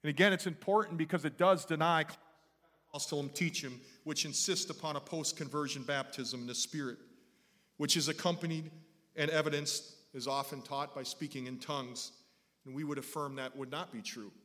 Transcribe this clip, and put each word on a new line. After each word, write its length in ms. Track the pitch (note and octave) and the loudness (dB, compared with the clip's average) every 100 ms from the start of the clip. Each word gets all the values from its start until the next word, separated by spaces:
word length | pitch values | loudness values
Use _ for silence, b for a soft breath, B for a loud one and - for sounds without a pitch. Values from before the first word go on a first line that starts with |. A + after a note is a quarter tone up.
And 80 | D3+ | -2
again, 220 | C#3+ G3 | 6 6
it's 140 | F3+ F#3 | 6 0
important 520 | D#3+ - G#3 G3+ E3 | -2 4 4 4 0
because 260 | D#3+ F3+ | 0 2
it 120 | D3 C3 | 0 4
does 280 | F3+ F#3 | 6 6
deny 400 | - D#3 E3 E3 D#3 - - _ _ _ _ _ _ | 2 2 6 6 2 -6 -20 _ _ _ _ _ _
Pentecostalism 400 | C#3+ - D3 C#3 | -6 -2 -2 -2
teaching, 460 | C#3+ E3+ - C3+ B2 B B | 0 0 0 -6 -10 B B
which 200 | D3+ - | -4 -2
insists 460 | D#3 C3+ - F3 - | 0 0 2 0 -2
upon 260 | D#3+ D#3 C#3+ | -4 -4 -4
a 40 | |
post-conversion 840 | C#3+ E3 D3 - C#3+ D3 C#3 C#3+ | -4 -2 -2 -2 -4 -2 -2 -4
baptism 560 | C3 C#3 C3+ - B2 B2+ | 0 0 0 -4 -4 -4
in 60 | A#2+ | -4
the 80 | |
Spirit, 440 | B2 - D3+ C3+ A#2+ - b b b b b b - | -2 -2 -2 -4 -6 -16 b b b b b b -2
which 200 | D3 F3 | 4 4
is 120 | C#3+ | 4
accompanied 600 | D3+ F3+ E3+ E3+ D#3+ D#3 - - _ _ | 2 0 0 -2 -2 -6 -14 -20 _ _
and 160 | - D3+ | 0 2
evidenced, 640 | D#3 D3+ D3 D3 - - - _ | 4 4 2 0 -4 -6 -20 _
is 140 | C3+ B2 | -6 -2
often 360 | C#3 C3+ C#3+ | -2 -2 -8
taught 320 | A2+ C#3 C#3+ | -4 -4 -2
by 80 | C#3 | -6
speaking 440 | B2+ - D3 C#3 B2+ | -8 -6 -6 -6 -8
in 120 | B2+ | -8
tongues. 540 | - C#3+ B2 B2 - b b b b b | -4 -4 -4 -8 -10 b b b b b
And 100 | C3+ | -10
we 100 | C3+ | -6
would 140 | D3+ C#3 | -2 -4
affirm 380 | B2+ D#3 C#3+ C3+ | -4 -4 -4 -4
that 180 | B2+ C#3 | -6 -6
would 140 | C3 | -6
not 220 | C#3+ F3 | -6 -6
be 80 | A#2 | -8
true. 320 | G2 A#2+ G2+ - | -8 -10 -12 -16